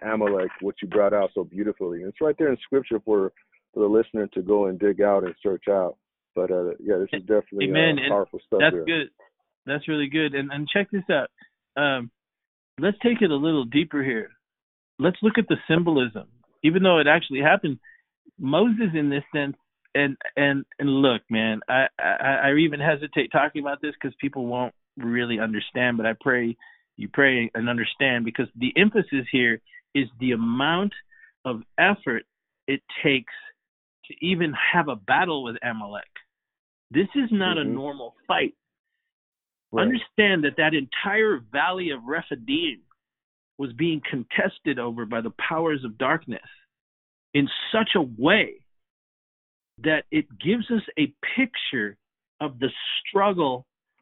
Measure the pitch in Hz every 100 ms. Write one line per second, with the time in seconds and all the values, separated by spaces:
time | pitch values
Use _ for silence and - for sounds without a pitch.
0 | 107 110 104 98 92 - 98 - 98 104
1 | 101 104 95 - 85 92 104 - 92 87
2 | 92 - 156 143 156 127 - 135 127 110
3 | 110 104 95 - _ _ _ - 104 110
4 | 113 110 101 - 92 104 98 92 104 95
5 | 101 98 90 85 104 92 - 98 87 -
6 | _ _ _ - 90 92 87 80 - 95
7 | 98 - 92 107 - 101 95 95 165 143
8 | 131 101 95 92 - - 156 175 160 165
9 | 139 _ _ _ _ _ - 143 143 151
10 | 139 156 151 139 139 139 147 202 196 202
11 | - 160 123 _ - _ _ - 143 131
12 | 120 _ _ _ _ _ _ - 170 202
13 | 240 233 196 143 156 156 117 143 160 147
14 | 135 113 104 _ _ _ _ _ _ -
15 | 156 180 220 220 214 151 - 160 170 151
16 | 123 107 - _ _ _ 151 175 185 170
17 | 147 160 - 135 151 196 165 131 _ _
18 | _ _ _ - 131 151 233 214 214 160
19 | 147 139 - 156 143 143 _ _ _ 135
20 | 139 135 - - 143 139 - - 143 135
21 | 139 113 - 113 113 110 - 127 135 -
22 | 87 - 135 139 139 143 160 147 147 147
23 | 147 - 123 156 147 151 143 143 151 -
24 | 139 - 139 139 120 123 123 - _ -
25 | 120 120 120 113 110 107 - 123 123 117
26 | 113 107 139 123 117 117 - _ _ -
27 | 104 - 139 127 117 - 117 120 110 -
28 | 139 120 113 - 123 - 127 156 208 208
29 | - 139 120 135 123 113 _ - _ 139
30 | 131 117 127 117 117 120 139 170 202 -
31 | - _ - _ 127 113 113 - 180 202
32 | - 113 - _ _ _ - 139 - -
33 | 156 135 117 - - - _ _ _ _
34 | - - 170 180 170 117 - 175 147 120
35 | 95 135 180 151 123 113 120 110 104 104
36 | - - _ _ _ _ _ _ _ 139
37 | 196 285 240 208 185 170 139 135 143 143
38 | 117 - - 180 147 - _ _ _ _
39 | _ _ _ _ _ _ _ 113 208 254
40 | - - 208 185 147 135 156 156 135 -
41 | 196 208 220 160 110 135 160 185 175 135
42 | 117 160 165 127 113 147 170 104 _ _
43 | _ _ _ _ _ - 139 117 170 156
44 | - 135 113 - 190 - 160 131 120 117
45 | 110 113 113 - - 160 165 147 127 110
46 | 131 165 - 107 - - _ _ _ _
47 | _ _ _ 143 139 - - 220 220 196
48 | 139 110 139 208 135 - _ _ _ _
49 | _ _ _ _ _ _ _ _ 147 156
50 | - 156 151 104 147 240 - 233 - -
51 | 139 - - - 262 - - 131 104 101
52 | _ _ _ - 147 127 185 - - -
53 | - 196 202 185 147 127 - _ _ _